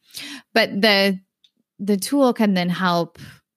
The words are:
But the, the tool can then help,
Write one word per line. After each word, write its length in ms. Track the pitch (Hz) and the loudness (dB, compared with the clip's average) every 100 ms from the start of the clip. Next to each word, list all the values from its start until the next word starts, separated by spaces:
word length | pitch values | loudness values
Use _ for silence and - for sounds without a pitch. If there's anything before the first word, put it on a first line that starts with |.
| _ - 285 277 _ | _ -18 -16 -18 _
But 280 | 226 214 202 | -2 0 0
the, 380 | 220 196 196 190 - _ _ _ _ _ | 2 4 2 -2 -10 _ _ _ _ _
the 180 | 202 202 | -2 -2
tool 360 | - 285 262 | 0 2 2
can 200 | 233 214 | 2 0
then 140 | 185 180 | 2 -2
help, 500 | 175 185 170 165 - - - _ | -2 0 0 -2 -10 -20 -20 _